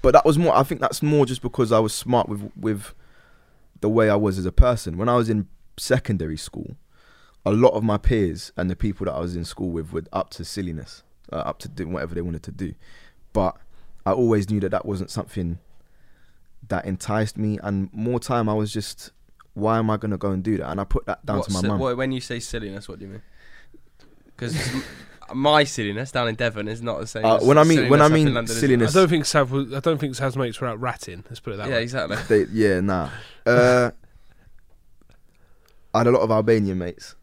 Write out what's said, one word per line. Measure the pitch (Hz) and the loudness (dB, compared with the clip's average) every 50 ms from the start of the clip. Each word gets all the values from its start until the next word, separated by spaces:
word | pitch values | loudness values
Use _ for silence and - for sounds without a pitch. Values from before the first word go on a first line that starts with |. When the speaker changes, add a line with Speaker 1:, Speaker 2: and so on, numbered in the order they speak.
Speaker 1:
But | - 135 | 6 8
that | 123 151 - | 8 8 8
was | 156 151 151 | 6 2 4
more, | 175 156 - | 2 4 4
I | 110 | 4
think | 139 - 170 123 | 2 2 -2 -2
that's | 139 - - - | -2 -4 -2 -2
more | 147 151 151 147 139 | -2 2 4 2 2
just | 127 131 123 | 2 0 -6
because | - 120 - - 123 110 | -6 -6 0 0 2 2
I | 117 110 | 4 2
was | 110 107 - | 2 0 -2
smart | - - 117 123 120 - - | -6 -4 0 0 0 0 0
with, | 107 104 104 104 - | -6 -8 -10 -12 -12
with | 101 98 110 107 98 101 - - - - - - - - _ - _ _ _ _ _ _ _ _ - | -6 -4 -4 -4 -4 -8 -14 -18 -20 -20 -20 -20 -20 -20 _ -20 _ _ _ _ _ _ _ _ -2
the | - 107 | -2 2
way | 110 117 110 107 | 4 4 4 4
I | 104 | 4
was | 101 107 101 95 98 | 4 2 2 0 0
as | 90 | -4
a | 90 | 4
person. | - - 127 123 123 113 - 95 82 87 | 4 4 6 6 2 -2 -4 -8 -6 -4
When | 107 120 | 0 2
I | 120 | 2
was | 123 117 110 | 2 2 2
in | 113 107 95 - - _ - - - - | 0 -2 -2 -4 -10 _ -20 -20 -16 -14
secondary | - - 127 135 - - 107 87 80 78 78 | -2 0 0 0 0 -2 -4 -2 -2 -6 -8
school, | 78 - - - - - - - - - _ _ _ _ _ _ _ - _ _ _ _ | -8 -10 -12 -12 -12 -12 -12 -16 -20 -20 _ _ _ _ _ _ _ -20 _ _ _ _
a | 98 | 0
lot | 104 110 123 123 | 2 6 6 4
of | - 113 | 4 4
my | 110 110 104 | 0 0 0
peers | 101 - - 127 110 101 85 80 90 - - _ | 2 2 2 2 4 0 0 -2 -6 -12 -12 _
and | - 90 92 | -4 -4 -4
the | 90 | -2
people | - - 104 92 - 98 | -2 -4 -4 -4 -4 -6
that | 90 | -6
I | 85 69 | -4 -4
was | 87 87 90 | -4 -4 -4
in | 87 85 | -6 -8
school | 82 - - 98 90 | -8 -8 -8 -6 -6
with | 85 82 78 80 | -4 -6 -8 -6
were | 90 85 85 - | -8 -8 -8 -6
up | - 95 - - | -6 -6 -6 -6
to | - - 85 | -8 -14 -12
silliness, | - - 104 95 87 82 78 - - - - _ _ _ _ - - | -10 -8 -8 -6 -6 -8 -8 -12 -14 -20 -20 _ _ _ _ -16 -10
uh, | - | -8
up | 78 - - - - | -6 -6 -6 -8 -10
to | - - | -12 -14
doing | - - 92 78 | -10 -10 -8 -6
whatever | 92 78 69 82 85 | -6 -6 -6 -6 -6
they | 85 | -6
wanted | 85 87 82 78 | -6 -6 -8 -8
to | - - | -10 -12
do. | - - 95 80 - - - - - - - - _ - - - | -10 -8 -10 -10 -10 -12 -18 -20 -20 -20 -20 -20 _ -20 -20 -4
But | - 107 95 90 - - - - - - - - - - - | -2 0 0 0 -2 -6 -20 -20 -20 -20 -18 -18 -18 -6 -2
I | 98 | -2
always | 95 - 123 113 113 104 98 98 | 2 2 4 4 4 2 2 0
knew | 107 104 | -2 -2
that | 95 92 | 0 -2
that | 104 92 - | -2 -4 -4
wasn't | 98 101 90 95 - | -4 -6 -6 -6 -8
something | - 110 - - - 104 90 85 85 85 _ - - - - _ - - - - - _ - - - - - - - - - - | -8 -8 -8 -6 -6 -6 -4 -4 -6 -8 _ -20 -20 -20 -20 _ -20 -20 -20 -20 -20 _ -20 -20 -20 -20 -20 -20 -20 -20 -8 -6
that | 98 90 - | -6 -6 -4
enticed | 98 95 92 - - 104 110 110 104 - - | -6 -8 -6 -4 -2 -2 0 -2 -2 -2 -4
me, | 107 107 104 - | -2 -2 -2 -4
and | - 101 101 98 95 95 - | -4 -4 -4 -4 -4 -6 -6
more | - 110 120 123 120 | -6 -4 -2 -2 -4
time | - - 131 120 113 110 | -2 -2 -2 0 0 0
I | 107 | 0
was | 110 107 104 | -2 -2 -2
just, | - 110 101 - - - - - _ _ _ _ - _ - _ _ | -4 -8 -8 -8 -12 -16 -18 -20 _ _ _ _ -20 _ -20 _ _
"Why | - 104 110 113 113 | -4 0 0 2 2
am | 113 110 | 2 0
I | 107 | -2
gonna | 104 113 107 101 87 | -2 -2 -4 -4 -2
go | - 101 | -2 -2
and | 95 92 | -2 -2
do | 92 110 107 90 | -2 -2 -2 -2
that?" | 76 65 | -4 -6
And | 85 98 | -6 -6
I | 98 | -2
put | - - - - | -2 -2 -2 -2
that | - 95 - - | -4 -8 -6 -6
down | - 104 101 | -4 -4 -4
Speaker 2:
What | - | -2
Speaker 1:
to | - 98 | -2 -4
my | 92 | -2
Speaker 2:
si-, | - 104 | -2 -2
Speaker 1:
mum. | - - | 0 0
Speaker 2:
what, | 135 131 123 | 0 -2 -2
when | 123 131 131 | -2 -2 -4
you | 131 127 | -4 -6
say | 123 - 123 117 | -6 -8 -8 -8
silliness, | - - - 113 107 101 95 101 101 - | -8 -8 -8 -8 -8 -8 -12 -12 -12 -14
what | 92 95 | -14 -14
do | 98 | -14
you | 98 | -14
mean? | 101 110 - - - - - - - - - - - - - - _ - - - - - _ - - | -16 -16 -18 -20 -20 -20 -20 -20 -20 -20 -20 -20 -20 -20 -20 -20 _ -20 -20 -20 -20 -20 _ -20 -14
'Cause | - 123 117 160 147 135 127 123 | -10 -8 -6 -6 -4 -4 -4 -6
m-, | 131 - - - - - - | -6 -8 -10 -16 -20 -20 -20
<laughs> | - - - - - | -20 -20 -18 -10 -6
my | 127 139 147 151 151 147 | 0 2 4 4 4 4
silliness | 143 - - 110 101 101 107 131 135 | 2 -2 -6 -6 -6 -6 -6 -10 -6
down | - 127 120 117 | -4 -4 -2 -2
in | 110 | -2
Devon | 113 123 117 101 110 104 | -2 -4 -4 -4 -4 -8
is | 107 110 117 | -6 -8 -6
not | 120 120 107 73 | -6 -6 -6 -6
the | 98 | -8
same | 110 - 110 110 | -8 -8 -2 2
Speaker 1:
Uh, | 110 113 | 2 4
Speaker 2:
as | - - | 4 6
Speaker 1:
when | 123 143 151 | 6 8 8
I | 151 | 8
mean, | 160 165 143 127 123 | 8 6 4 6 6
when | 139 147 | 6 6
I | 147 151 | 8 6
Speaker 2:
silliness | |
up | 156 160 | 6 4
in | 151 | 4
Speaker 1:
mean | 143 127 | 4 2
Speaker 2:
London, | 120 117 113 | 0 -2 -2
is | 113 | -2
it? | 113 | 0
Speaker 1:
silliness | 123 135 127 120 113 107 147 | 2 4 4 4 4 4 4
Speaker 3:
I | 190 | 4
don't | 185 160 | 4 4
think | 175 160 139 | 4 0 0
Sav | - - 151 139 123 | 0 0 0 0 2
was, | 135 139 139 113 | -2 -4 -4 -4
I | 127 139 | -8 -4
don't | 127 170 160 143 | -2 0 0 0
think | 151 139 131 | -2 -6 -4
Sav's | 123 135 135 123 | -4 -4 -4 -2
mates | 135 131 120 107 - | -4 -4 -6 -6 -8
were | 135 | -8
out | 123 113 107 | -8 -6 -6
ratting. | 123 123 117 - - - 90 87 - - | -6 -6 -6 -8 -12 -16 -16 -16 -16 -16
Let's | 123 - | -18 -14
put | - - | -12 -12
it | 101 98 | -10 -8
that | 104 131 | -6 -4
Speaker 2:
Yeah, | 131 | -2
Speaker 3:
way. | 117 | -2
Speaker 2:
exactly. | 117 120 127 131 85 80 101 - - - 117 104 92 | -2 -2 -4 -6 -4 -4 -6 -6 0 2 4 4 4
Speaker 1:
They, | - | 2
yeah, | 101 110 107 101 95 90 | 2 2 4 4 4 2
nah. | 92 101 95 90 78 67 - - - - - - - | 2 0 0 -2 -2 -4 -8 -14 -16 -18 -20 -4 0
Uh, | 113 120 123 123 127 123 123 120 117 - | 4 4 6 6 6 6 4 2 0 -4
<laughs> | - - - _ - - - - - _ - - - - _ - _ _ - - - - - - - _ - _ _ - _ - _ _ _ _ - - - - | -10 -20 -20 _ -20 -20 -20 -20 -20 _ -20 -20 -20 -20 _ -20 _ _ -20 -20 -20 -20 -20 -20 -20 _ -20 _ _ -20 _ -20 _ _ _ _ -20 -20 -2 0
I | 110 | 2
had | 117 120 | 4 6
a | |
lot | 123 - | 6 4
of | 101 110 | 4 4
Albanian | 113 107 107 117 113 110 104 98 92 92 | 2 2 4 4 4 4 4 0 -2 -4
mates | 87 87 - - - - - - | -6 -6 -10 -12 -18 -20 -20 -20